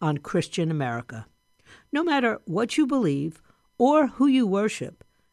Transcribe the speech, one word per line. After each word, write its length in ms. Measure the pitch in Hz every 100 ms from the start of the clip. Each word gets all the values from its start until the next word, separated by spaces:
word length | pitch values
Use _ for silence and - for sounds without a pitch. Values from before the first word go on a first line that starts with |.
on 180 | 160 143
Christian 500 | - 180 - - 165
America. 580 | 156 127 120 - 113 - _ _ _ _ - _
No 100 | 285
matter 380 | 339 277 240 -
what 320 | - 170 226 -
you 120 | 269
believe 520 | 277 185 139 156 - _ _ _ -
or 300 | 254 302 262
who 180 | - 277
you 220 | 262 220
worship, 560 | 196 214 - - - - _ _